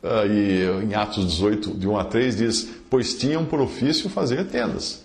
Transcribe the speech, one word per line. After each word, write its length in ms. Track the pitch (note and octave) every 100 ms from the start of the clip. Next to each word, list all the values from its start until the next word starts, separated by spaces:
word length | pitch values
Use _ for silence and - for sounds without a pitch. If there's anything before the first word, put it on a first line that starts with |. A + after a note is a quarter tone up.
Ah, 240 | F2 A2 G2+
e 580 | G#2 G2+ F#2 F#2 F#2+ G#2+
em 80 |
Atos 320 | G#2 G#2 - F#2
dezoito, 480 | E2 G2+ G#2 G2
de 140 | G2 F#2+
um 100 | G#2
a 60 |
três, 340 | F2+ A#2 B2+ G#2
diz, 320 | A2+ A2+ - - -
"Pois 280 | C3 A#2 -
tinham 280 | C3 D#3+
por 160 | D#3+ D3+
ofício 480 | B2+ - C3+ D#3+ G3
fazer 380 | G3 E3+ C3 F#3+
tendas." 580 | B3 A3+ - - -